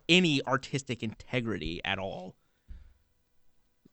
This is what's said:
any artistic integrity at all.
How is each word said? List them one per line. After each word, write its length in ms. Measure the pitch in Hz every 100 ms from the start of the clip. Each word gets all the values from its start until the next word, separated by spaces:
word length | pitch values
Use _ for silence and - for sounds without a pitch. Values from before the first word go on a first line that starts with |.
| -
any 360 | 175 180 139 -
artistic 560 | 131 - 139 - 117
integrity 800 | 113 110 - 127 113 92 78 87
at 140 | - 95
all. 380 | 95 92 185 - _ _ - - - - _ _ _ _ - _ _ _ _